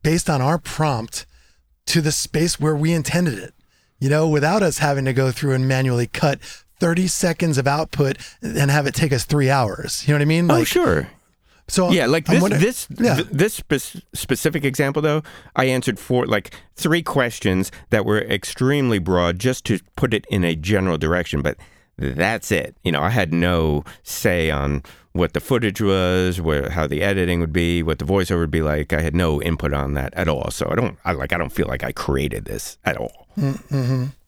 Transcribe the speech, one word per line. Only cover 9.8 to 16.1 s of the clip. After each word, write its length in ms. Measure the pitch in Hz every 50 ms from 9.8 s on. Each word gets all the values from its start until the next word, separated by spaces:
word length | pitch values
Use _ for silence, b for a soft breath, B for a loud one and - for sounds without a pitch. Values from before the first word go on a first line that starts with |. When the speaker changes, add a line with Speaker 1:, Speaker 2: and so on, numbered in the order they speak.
| - - - - -
Speaker 1:
You 80 | 143 147
know 40 | 147
what 40 | 143
I 40 |
mean? 240 | 147 160 165 175 170
Speaker 2:
Oh, 40 | -
Speaker 1:
Like, 120 | 339 - -
Speaker 2:
sure. 400 | - 359 349 - 85 73 - - - _ _ _ _ _ b b b b b -
Speaker 1:
so 220 | - - 185 175
Speaker 2:
Yeah, 160 | 175 175 135
like 220 | 113 147 165 151 -
Speaker 1:
I'm 60 | 180
Speaker 2:
this, 60 | 247 175
Speaker 1:
wondering 200 | 202 208 143 165
Speaker 2:
this, 240 | 226 247 - - - 139
Speaker 1:
Yeah. 180 | - 233 240 160
Speaker 2:
th-, 120 | 131 - -
this 240 | - 143 170 220 -
spe-, 500 | - - - 151 131 - - - 175 - _ -
specific 500 | - - - 131 - - 160 151 160 143
example, 380 | 139 131 - 147 135 143 156 151
though, 200 | 156 147 156 151 B B B B B B
I 80 | - 131
answered 320 | 131 127 127 120 - 107 -
four, 280 | - -